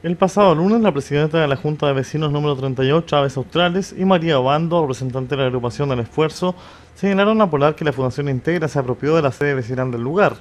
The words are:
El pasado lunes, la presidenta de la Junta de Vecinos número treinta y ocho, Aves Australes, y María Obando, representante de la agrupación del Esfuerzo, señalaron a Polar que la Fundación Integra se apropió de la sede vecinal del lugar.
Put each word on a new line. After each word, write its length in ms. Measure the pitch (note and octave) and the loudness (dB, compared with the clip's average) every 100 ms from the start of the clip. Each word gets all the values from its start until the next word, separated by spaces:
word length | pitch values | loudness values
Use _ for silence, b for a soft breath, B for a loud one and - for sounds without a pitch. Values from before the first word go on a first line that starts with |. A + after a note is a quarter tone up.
El 140 | E3 F3 | -4 0
pasado 380 | F#3+ G#3 G3+ | 2 4 4
lunes, 260 | D#3 F#3 A3+ | 4 2 4
la 120 | G#3+ | 2
presidenta 460 | C#3+ - D3 D#3 E3 | 0 -2 0 2 2
de 80 | D3 | 0
la 100 | C3+ | 0
Junta 300 | D3+ D3+ D3 | -2 -2 0
de 60 | |
Vecinos 400 | C3+ C3 D3+ D#3 | 0 -2 -4 -2
número 240 | D3 D3 C3+ | 0 -2 -2
treinta 260 | C3+ C3 | -4 0
y 80 | C3 | 2
ocho, 280 | D#3+ E3 D3+ | 2 2 0
Aves 180 | C#3 C3 | 0 -2
Australes, 580 | A#2+ D#3+ F3 F3+ F#3+ | -4 0 0 0 -6
y 120 | - F#3+ | -2 2
María 320 | F#3 E3 C#3 | 2 2 2
Obando, 420 | B2+ D3+ E3 E3+ | 2 0 0 0
representante 560 | D3 B2 C3 B2+ B2+ C#3 | 0 -4 -6 -6 -4 -2
de 60 | |
la 60 | C3 | 0
agrupación 420 | B2+ A#2+ A2+ C#3+ | 0 -4 -4 -2
del 100 | B2 | -2
Esfuerzo, 540 | A2 - D#3 - F3+ F3+ B B B | -2 -2 -2 -2 -4 -6 B B B
señalaron 440 | - G3 G3 G3+ A3 | -4 -2 2 2 2
a 80 | G3+ | 2
Polar 240 | D3 D3 | 2 2
que 100 | D3+ | 2
la 80 | D#3 | -4
Fundación 380 | C3+ B2+ C3+ C#3+ | -2 -2 -2 -4
Integra 360 | B2+ D#3 F3 D#3 | -2 -2 -2 -2
se 120 | D3 | -2
apropió 360 | B2+ A#2+ C#3 | -2 -2 0
de 60 | E3 | 2
la 100 | C#3+ | 0
sede 220 | - D3 | -2 -2
vecinal 380 | C3+ A2+ B2+ B2+ | -2 -4 -4 -4
del 100 | A#2+ | -4
lugar. 360 | A#2+ F3+ F3 A2+ | -2 2 2 0